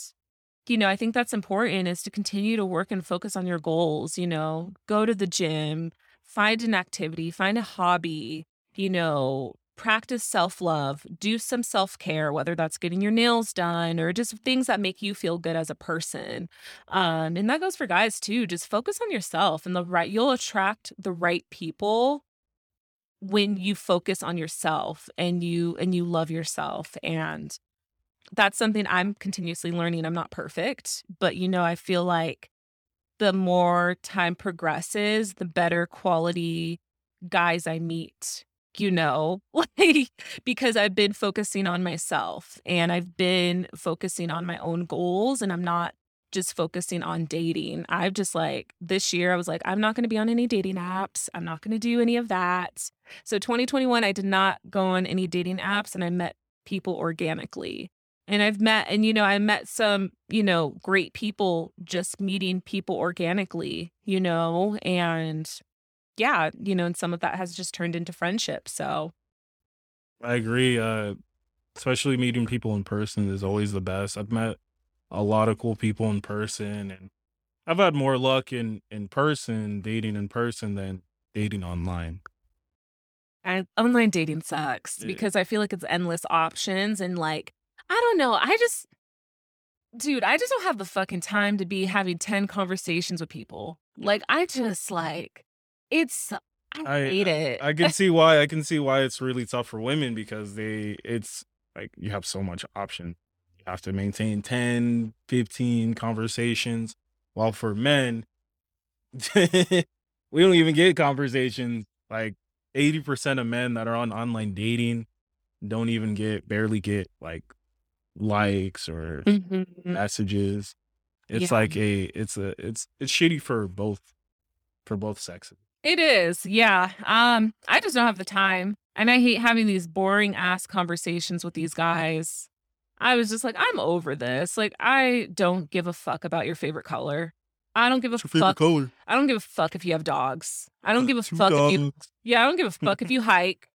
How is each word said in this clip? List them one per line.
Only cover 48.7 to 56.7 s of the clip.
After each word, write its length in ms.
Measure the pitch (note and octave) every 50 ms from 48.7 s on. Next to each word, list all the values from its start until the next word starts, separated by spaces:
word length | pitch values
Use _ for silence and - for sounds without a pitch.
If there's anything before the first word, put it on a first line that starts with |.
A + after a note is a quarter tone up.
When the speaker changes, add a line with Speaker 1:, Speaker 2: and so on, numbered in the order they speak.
| _ _
Speaker 1:
this 320 | F3+ E3 F#3+ G3 - - -
year 200 | F3 F3 F3+ F3+
I 40 |
was 100 | F3 F3
like, 160 | F3 D#3+ E3+ -
"I'm 160 | - F#3 G#3
not 140 | G#3+ G#3+ A3
gonna 140 | - A#3+ A3+
be 100 | A3 G#3+
on 100 | A3 A3+
any 200 | A#3 A#3 B3 A#3
dating 260 | A#3 G3 F#3 F#3+ F#3+
apps. 540 | F#3 F3 F3+ F#3 F#3+ F#3+ - - - - - -
I'm 100 | E3+ E3+
not 160 | E3 D#3+ D#3+
gonna 180 | - G#3 A3 A3
do 220 | A3 A#3+ A#3 A#3+
any 160 | A#3 A#3 A#3+
of 100 | A#3+ A#3+ G#3+
that." 640 | G3 F#3 F3+ F3+ F3+ F3+ F3+ - - - - - - _ _ - - - -
So 160 | - A3 G3+
twenty 260 | - - A#3 A#3+ B3+
twenty-one, 360 | B3 C#4 C4+ C4 B3+ A#3+ A#3 A3+
I 80 | G3
did 140 | G3 G#3 F#3+
not 340 | G3 G3 F#3+ F#3+ F#3+ - - - -
go 140 | - G3+ F#3
on 200 | F#3 F#3 F#3 F#3
any 220 | - D#3+ F#3+ F#3 E3+
dating 300 | F3 F3+ F3 F3+ F#3 F#3+
apps, 360 | - F#3+ G#3 G#3 G#3 - -
and 80 | F#3 F3
I 80 | F3
met 240 | F3 F3+ F3 - - _ _ _ _ _ _
people 280 | -